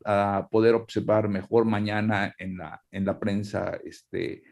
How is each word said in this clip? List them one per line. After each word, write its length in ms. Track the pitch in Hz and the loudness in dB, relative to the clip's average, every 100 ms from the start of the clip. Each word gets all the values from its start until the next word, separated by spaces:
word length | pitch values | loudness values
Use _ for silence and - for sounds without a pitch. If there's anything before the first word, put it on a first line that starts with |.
a 440 | - 101 101 98 - | -2 2 2 0 0
poder 260 | 110 113 | 4 4
observar 540 | 113 113 107 87 107 107 | 4 0 -4 2 2 2
mejor 360 | 98 95 117 | -2 2 2
mañana 680 | 113 104 104 107 107 104 101 - | 4 2 0 0 0 0 -2 -6
en 200 | 92 92 | -10 -10
la, 260 | 80 - _ | -10 -14 _
en 140 | 98 | -4
la 160 | 98 92 | -2 -2
prensa, 580 | 104 101 101 95 95 - | 0 -2 -2 -4 -4 -6
este, 580 | - - _ 92 87 - _ | -10 -16 _ -6 -6 -8 _